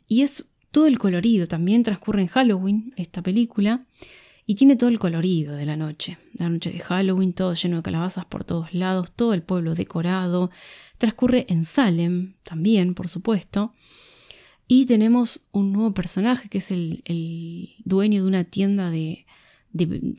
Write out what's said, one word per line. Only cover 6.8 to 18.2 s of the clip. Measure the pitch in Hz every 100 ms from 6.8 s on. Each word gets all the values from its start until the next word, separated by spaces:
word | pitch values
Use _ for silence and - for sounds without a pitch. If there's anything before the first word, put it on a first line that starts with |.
| - 180 190 185 185
todo | 175 185
lleno | 170 180 170
de |
calabazas | 170 165 180 180 -
por | -
todos | - 170 165
lados, | 175 185 185 175
todo | - 233
el | 190
pueblo | 160 185 165 165
decorado. | - 170 175 185 180 180 180 - - - - -
Transcurre | 220 - 247 247 -
en | 165
Salem | 160 - 226 165 170 180 185 -
también, | - 160 190 220 180 175
por | 180
supuesto. | 175 226 208 - 196 214 - - - - - - - - _ -
Y | 254 254
tenemos | 226 220 247 233 - _
un | 202 196
nuevo | 196 226
personaje | 190 180 - 220 247 220
que | 196
es | -
el, | 180 165 165 -
el | 170 165 165 165 170 - _ -
dueño | 190 214 208